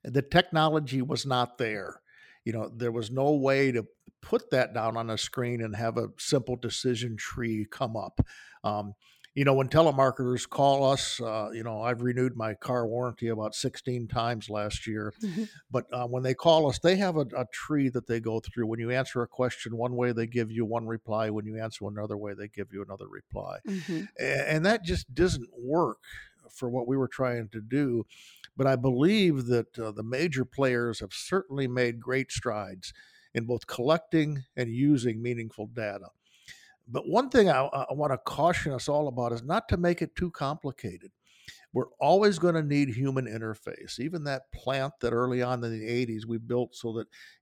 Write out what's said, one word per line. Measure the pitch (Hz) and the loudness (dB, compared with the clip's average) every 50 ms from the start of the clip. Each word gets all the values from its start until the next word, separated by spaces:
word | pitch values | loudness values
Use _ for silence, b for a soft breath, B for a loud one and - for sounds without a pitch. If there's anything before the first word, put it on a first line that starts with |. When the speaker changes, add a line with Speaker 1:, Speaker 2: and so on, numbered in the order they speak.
Speaker 1:
The | - 123 120 139 | -10 0 0 0
technology | 135 139 - 175 190 - - 160 156 156 151 156 151 127 131 135 | 2 6 4 4 4 4 2 2 4 4 4 2 0 0 -2 -2
was | 123 143 131 120 - | 0 0 -2 -2 0
not | 139 127 123 123 123 - - | 0 2 0 0 0 -2 -2
there. | 123 110 107 101 92 95 - - b b b b b b b b b | -2 -2 -2 -4 -6 -10 -14 -16 b b b b b b b b b
You | 113 | -6
know, | 110 110 107 - | -4 -4 -6 -8
there | 120 113 120 120 | -6 -4 -4 -2
was | 113 120 110 107 | -2 -4 -6 -4
no | 123 131 135 143 | -2 0 2 4
way | 151 143 131 135 135 135 139 135 | 4 4 4 2 4 4 4 4
to | 123 117 104 - _ _ _ - _ _ | 2 0 -4 -4 _ _ _ -20 _ _
put | - - - 240 - - | -6 -2 -2 -2 0 2
that | 151 127 123 110 101 | 2 2 2 2 0
down | 117 110 113 113 | -2 -2 0 -2
on | 117 117 113 | -2 -2 -2
a | 110 104 | -2 -4
screen | - - - - 123 120 120 117 | -4 -4 -4 -4 -2 -2 -2 -2
and | 113 110 101 | -4 -4 -4
have | 104 117 113 117 | -2 -2 -2 0
a | 120 113 104 - - | -2 -4 -4 -8 -10
simple | - - 147 135 120 - 123 | -2 0 0 0 2 -2 -6
decision | 123 120 113 - - - 131 123 110 120 120 110 | -4 -4 -6 -6 -2 -2 -2 0 0 -2 -6 -6
tree | 107 - - - 131 120 113 110 107 104 - | -8 -10 -10 -6 -6 -4 -2 -2 -4 -4 -6
come | - - 135 113 113 | -4 -4 -4 -4 -4
up. | 110 95 - _ - B B B B B B B B - | -6 -8 -4 _ 2 B B B B B B B B -2
Um, | 107 104 104 101 101 104 _ b b b b b b b | -2 0 0 -4 -6 -10 _ b b b b b b b
you | 135 139 | 2 4
know, | 139 135 | 6 6
when | 135 135 131 | 4 4 4
telemarketers | - 156 165 156 139 135 135 131 123 - 131 123 123 123 - - | 6 6 6 6 6 6 4 4 4 0 -2 0 0 -2 -4 -4
call | - - 139 139 139 139 135 131 | 0 2 4 4 6 6 4 4
us, | 139 135 - - - - | 4 2 0 -4 -4 -4
uh, | 120 113 107 110 107 107 | -4 -4 -4 -4 -4 -6
you | 110 113 110 | -6 -8 -6
know, | 117 110 107 | -6 -6 -2
I've | 110 123 123 117 | -2 -2 -2 0
renewed | 120 123 123 127 127 131 120 | 0 0 2 2 0 0 0
my | 117 110 110 104 | -2 -4 -4 -6
car | - - - 127 123 117 | -6 -4 -2 0 0 0
warranty | 110 113 120 127 123 113 - 120 113 | 0 -2 -2 -2 -4 -4 -4 -4 -4
about | 113 107 107 107 - | -2 -2 -4 -6 -4
sixteen | - - 127 - - _ 135 123 123 117 | -4 -4 -4 -4 -4 _ -6 -4 -4 -4
times | 107 123 120 113 120 123 110 - - | -4 -2 -2 0 -2 -2 -4 -6 -6
last | 104 104 104 107 - - - | -4 -4 -4 -4 -6 -6 -6
year. | 110 107 107 107 107 - B | -6 -6 -4 -6 -8 -8 B
Speaker 2:
Mm-hmm. | 226 202 165 196 220 208 B B B _ | -8 -6 -4 -4 -6 -6 B B B _
Speaker 1:
But, | - 123 120 _ | -4 -4 -4 _
uh, | - 127 123 | -6 -6 -4
when | 120 120 127 | -4 -4 -2
they | 127 131 131 | 0 0 -2
call | - - 170 160 160 156 139 | 4 6 6 8 8 6 4
us, | 123 - | 2 4
they | - 170 190 | 4 4 4
have | 190 202 185 165 | 6 2 2 2
a, | 156 143 113 - | 0 0 0 -2
a | 131 123 - | -6 -6 -6
tree | - - - - 151 143 139 131 | -8 -12 -4 0 2 2 2 2
that | 120 123 110 | 0 -2 -2
they | - 117 117 | -2 -4 -2
go | 113 117 110 113 | -2 -2 -2 -2
through. | - - - 123 113 | -4 -6 -4 -4 -2
When | 107 113 113 | -2 -2 -4
you | 117 120 | -2 -2
answer | 123 131 131 - - 127 | 0 0 -2 -2 -2 -4
a | 120 | -4
question | - - - 127 123 - - - 117 117 | -4 -2 -2 -2 -2 -2 -6 -10 -8 -4
one | 117 117 123 123 | -4 -2 -2 0
way, | 120 123 123 | 0 0 2
they | 120 117 117 117 | 2 0 -2 0
give | 120 120 117 110 | 0 -2 -2 0
you | 110 117 117 | 0 -2 -2
one | 104 113 117 113 | 0 -2 -4 -4
reply. | 110 113 110 _ - 107 110 113 107 | -4 -6 -6 _ -4 -2 0 0 0
When | 107 107 107 | -2 -4 -4
you | 107 107 110 | -6 -6 -6
answer | 110 113 - - 101 104 | -6 -8 -8 -8 -8 -8
another | 104 104 104 107 107 | -6 -6 -6 -6 -6
way, | 104 107 104 101 | -6 -6 -8 -8
they | 98 104 | -10 -12
give | 104 - 104 98 - | -12 -8 -8 -10 -8
you | 95 98 | -8 -10
another | 101 101 98 101 98 98 | -10 -10 -12 -14 -14 -16
reply. | 98 98 _ _ - 101 98 - - - _ 214 | -16 -18 _ _ -10 -8 -8 -8 -10 -10 _ -6
Speaker 2:
Mm-hmm. | 196 185 151 - 175 160 196 - _ - | -6 -6 -4 -4 -6 -6 -6 -8 _ -4
Speaker 1:
A-, | 123 135 139 135 139 151 | -2 0 0 0 0 0
and | 156 156 165 | 0 2 4
that | 196 226 220 185 | 2 2 2 0
just | 165 180 165 - - | -2 -2 -2 -4 -6
doesn't | 127 131 175 185 165 139 117 - - 123 | 2 2 2 2 2 -2 -6 -10 -14 -10
work | 120 127 151 170 170 123 - _ B B B B B B B B _ - | -4 0 2 2 2 2 0 _ B B B B B B B B _ -20
for | - - 131 120 | -12 -8 -6 -4
what | 123 127 117 | -2 -2 0
we | 120 135 | 0 0
were | 135 131 123 | 0 0 -2
trying | - - 135 127 120 120 113 104 | -2 -2 -2 0 0 -2 -4 -6
to | - 113 | -10 -12
do. | 107 110 127 143 147 131 120 117 104 B B B B B B B B B _ | -6 -2 0 2 2 2 2 0 0 B B B B B B B B B _
But | - 135 | 2 4
I | 135 135 | 4 4
believe | 123 120 135 123 120 147 185 214 220 196 175 151 135 120 | 4 4 2 4 6 6 6 6 6 6 6 4 2 2
that, | 120 123 117 113 _ _ - | 2 2 2 2 _ _ -8
uh, | 113 110 | -8 -6
the | 104 110 | -6 -6
major | 110 113 123 135 165 180 139 131 127 | -6 -4 -2 0 0 0 0 -2 -2
players | - - - 135 131 123 120 120 120 110 - | -2 0 0 2 2 2 2 0 -2 -4 -6
have | 113 95 | -8 -10
certainly | - - - - 180 196 - - 135 143 135 | -10 -12 -6 -2 -2 -2 -2 -2 -4 -4 -2
made | 123 123 127 123 120 117 117 | -2 2 2 2 2 0 -4
great | 110 123 127 135 131 - | -4 -2 -2 -2 -2 -2
strides | - - - 123 107 107 101 95 95 92 - - b b b b b b b b b | -6 -4 -4 -4 -4 -4 -6 -8 -12 -14 -16 -16 b b b b b b b b b
in | - 117 | -6 -2
both | 117 123 113 - | -2 -4 -4 -4
collecting | - - - 120 139 160 170 - _ - 160 151 151 147 139 131 _ _ | -8 -6 -2 2 2 2 2 2 _ 2 2 2 2 -2 -6 -8 _ _
and | 127 127 117 | -4 -4 -2
using | 107 117 139 147 151 131 113 123 110 110 | 0 2 4 4 4 4 4 0 -2 0
meaningful | 117 120 123 117 113 110 - - 107 | -2 -4 -4 -4 -6 -10 -8 -10 -12
data. | 110 117 120 110 104 98 98 92 - _ _ B B B B B B B B B B B B _ | -10 -8 -6 -6 -6 -6 -8 -12 -16 _ _ B B B B B B B B B B B B _
But | - 117 139 - - | -6 -6 -6 -2 2
one | 160 226 277 262 | 2 2 2 6
thing | - 254 208 185 | 6 6 8 8
I, | 143 131 | 6 4
I | 135 143 - 139 135 - 135 | 2 2 0 -4 -4 -4 -2
wanna | 147 151 147 131 127 | -2 0 0 0 -2
caution | - - - - 147 175 175 - - 156 | -4 -8 -2 2 2 2 2 2 -2 -4
us | 139 120 - - | -4 -4 -2 0
all | 143 147 151 139 | 0 2 0 0
about | 120 127 120 117 | -2 -2 -2 -2
is | 117 117 | -2 -4
not | 117 139 170 220 - - | -2 -2 -2 -2 0 0
to | 202 | 0
make | 175 175 175 175 - | 2 2 2 2 0
it | 170 - _ | -2 -6 _
too | - 180 175 | -4 -4 -4
complicated. | - - 147 135 151 165 - 143 123 - - 101 87 87 - - _ _ B B B B B B B B B B | -4 -4 -4 -4 -4 -4 -6 -8 -8 -6 -10 -10 -10 -12 -18 -20 _ _ B B B B B B B B B B
We're | - 123 127 - _ _ | -2 -2 -2 -2 _ _
always | 135 143 175 196 214 208 196 160 | 4 6 6 8 6 6 4 4
gonna | 170 175 165 160 | 2 4 4 2
need | 156 143 143 143 143 131 | 2 2 4 4 4 2
human | 107 123 135 135 135 131 131 | 2 0 0 0 0 -2 -4
interface. | 110 107 113 113 110 107 - _ - - - - - - - | -4 -6 -6 -6 -6 -8 -8 _ -12 -12 -12 -12 -14 -8 -6
Even | 123 160 180 165 147 | -6 -6 -4 -6 -4
that | 143 139 131 - _ | -4 -6 -6 -8 _
plant | - - - 127 135 135 131 143 - _ | -16 -8 -4 -2 0 0 -2 -4 -4 _
that | - 120 | -2 0
early | 117 117 123 127 123 123 | 2 2 2 2 2 0
on | 123 123 127 120 117 | 0 0 0 -2 -2
in | 113 113 | -4 -4
the | 110 107 113 | -4 -4 -2
eighties | 120 123 127 117 113 107 110 | 0 0 0 0 -4 -6 -4
we | 113 117 113 | -4 -6 -6
built | 117 117 120 123 123 117 - | -4 -2 0 0 0 -2 -6
so | - - 117 | -8 -8 -6
that, | 110 117 110 _ B B B B B B | -4 -6 -8 _ B B B B B B